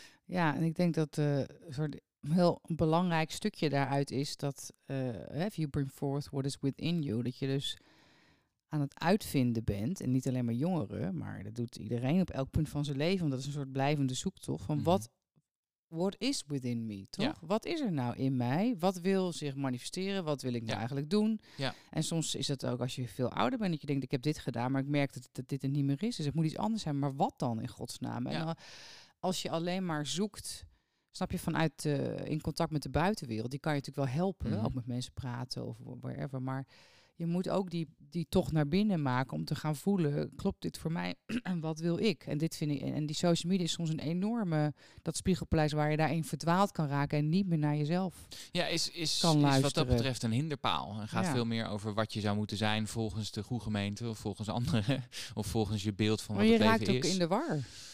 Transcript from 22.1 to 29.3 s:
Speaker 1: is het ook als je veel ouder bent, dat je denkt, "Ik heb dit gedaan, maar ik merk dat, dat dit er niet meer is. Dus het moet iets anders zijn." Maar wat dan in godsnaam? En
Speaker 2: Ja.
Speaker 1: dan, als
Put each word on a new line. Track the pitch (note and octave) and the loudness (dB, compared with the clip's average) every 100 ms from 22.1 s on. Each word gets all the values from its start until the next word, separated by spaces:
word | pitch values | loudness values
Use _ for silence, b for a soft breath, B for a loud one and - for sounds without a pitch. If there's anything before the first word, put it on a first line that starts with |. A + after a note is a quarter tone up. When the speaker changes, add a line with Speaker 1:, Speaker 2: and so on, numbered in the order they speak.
| E3 - - | 0 -2 -2
Speaker 1:
is | C3+ | -2
het | C#3 B2+ | -2 -2
ook | B2 | -2
als | B2 - | -2 -4
je | A#2+ | -6
veel | - B2 | -2 -2
ouder | - A3+ B3+ | 2 0 2
bent, | G3 | 0
dat | D#3+ | -2
je | C#3+ | 0
denkt, | C#3 | -2
"Ik | - | 0
heb | C#3 | 0
dit | D3 D3+ | 0 -2
gedaan, | - A#2 B2 | -4 -2 0
maar | C3+ | 0
ik | C#3 | 2
merk | D3 C#3 | 0 0
dat, | B2+ - | -4 -12
dat | - B2+ | -12 -6
dit | C#3 | -4
er | C3+ | -2
niet | C#3+ C#3 | 0 0
meer | C#3 | 0
is. | A3+ A#3+ | -2 -2
Dus | D3 | -2
het | D3+ | 2
moet | D#3 | 0
iets | - | 0
anders | G#3+ A3 | -2 -2
zijn." | D#3+ C#3+ | -2 0
Maar | C#3 C3+ | 0 0
wat | A3 - | -2 0
dan | C3 A2+ | -2 -2
in | A#2 | -4
godsnaam? | - A#2+ - A#2+ A#2 B2+ | -8 -12 -8 -6 -4 -4
En | |
Speaker 2:
Ja. | D#3 D#3+ | -2 -4
Speaker 1:
dan, | E3 B B B B B _ | -6 B B B B B _
als | F3+ | -4